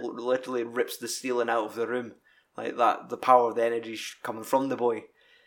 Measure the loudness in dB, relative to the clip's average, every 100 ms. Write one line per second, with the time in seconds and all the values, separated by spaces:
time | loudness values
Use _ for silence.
0 | -8 -6 0 -2 0 -4 -4 -2 -2 -4
1 | -8 -6 -2 0 2 0 -2 -4 -2 -4
2 | -6 -14 _ _ _ -8 -8 2 2 2
3 | -4 -4 6 8 8 2 0 0 -6 -10
4 | -10 -10 -8 -8 0 0 0 0 0 0
5 | -8 _ _ _